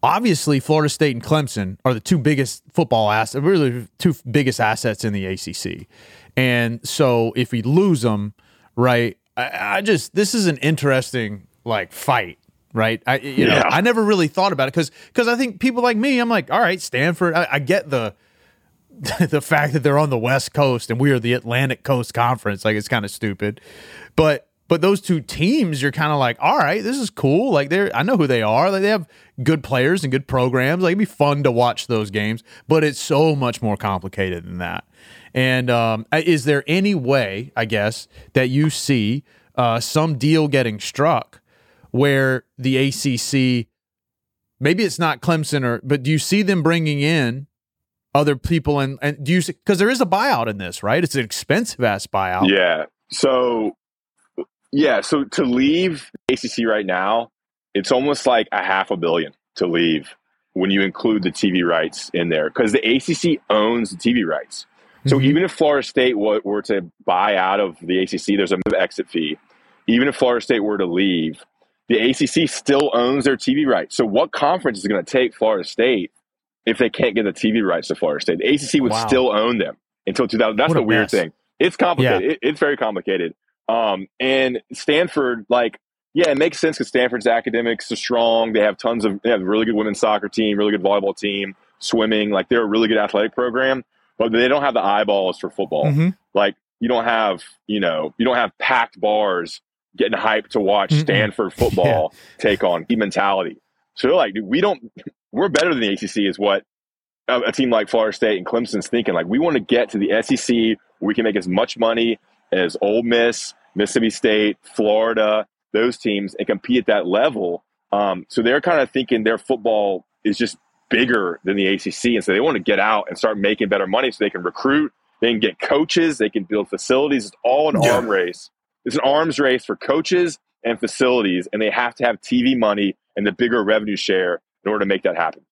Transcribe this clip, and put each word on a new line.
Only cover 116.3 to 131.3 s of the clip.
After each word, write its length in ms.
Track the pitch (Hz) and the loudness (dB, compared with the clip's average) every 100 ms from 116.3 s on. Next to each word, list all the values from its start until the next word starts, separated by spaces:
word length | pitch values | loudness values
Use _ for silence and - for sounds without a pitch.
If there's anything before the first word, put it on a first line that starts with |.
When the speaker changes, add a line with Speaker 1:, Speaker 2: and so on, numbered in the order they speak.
Speaker 2:
and 120 | - 101 | -8 -4
compete 320 | 101 - 123 | -4 0 0
at 80 | 113 | 2
that 200 | 107 87 | 0 2
level." 580 | 98 143 113 90 87 _ _ _ | 0 0 0 -6 -6 _ _ _
Um, 320 | 101 101 90 - | -2 0 -2 -4
so 120 | - | -2
they're 180 | 113 139 | 2 2
kinda 240 | 175 160 131 | 2 0 0
thinking 380 | 139 127 123 | -2 -2 0
their 140 | 110 113 | 2 -2
football 680 | - 131 110 107 101 92 _ _ | -2 -2 0 0 0 -2 _ _
is 140 | 110 101 | -4 -2
just 180 | 117 - _ _ _ | -2 -6 _ _ _
bigger 520 | 110 120 120 92 82 | 0 2 0 -2 -4
than 120 | 92 101 | -4 0
the 100 | 95 | 0
A 100 | 98 | 0
C 120 | 104 | -4
C. 240 | - 120 113 | -2 0 0
And 80 | |
so 80 | 95 | 0
they 80 | 95 | 0
wanna 200 | 147 123 | 2 0
get 200 | 85 101 | 0 0
out 260 | 104 107 - | 2 0 -2
and 100 | - | -2
start 180 | 113 104 | -2 0
making 320 | 101 107 104 | -2 0 0
better 180 | 101 95 | 0 0
money 240 | 110 131 | 0 -2
so 140 | - | -2
they 60 | 104 | -4
can 120 | 95 | -2
recruit, 500 | 90 - 139 143 151 _ _ _ | -8 -4 0 0 0 _ _ _
they 80 | 117 | 0
can 100 | 113 | 2
get 180 | 107 - | -2 -2
coaches, 580 | - 143 160 - 165 139 | -2 0 2 2 0 0
they 140 | 107 | -2
can 140 | 110 | -2
build 260 | 92 107 98 | -2 -4 -4
facilities. 560 | 95 - 131 147 139 101 | -8 0 2 2 0 -4
It's 100 | _ | _
all 240 | 120 135 156 | 0 2 2
an 140 | 135 | 2
Speaker 3:
Yeah. 120 | - 120 | 2 2
Speaker 2:
arm 120 | 117 | 2
race. 400 | 98 87 - - _ _ _ | 0 0 -6 -18 _ _ _
It's 120 | - 135 | -6 -2
an 60 | |
arms 340 | 127 147 165 147 | 2 2 2 0
race 260 | 139 127 | 2 0
for 120 | - 110 | -2 -8
coaches 640 | - 143 160 180 175 147 _ _ | -2 -2 0 0 0 -4 _ _
and 140 | 113 117 | -4 -4
facilities, 680 | 113 - 127 123 101 | -4 0 2 2 2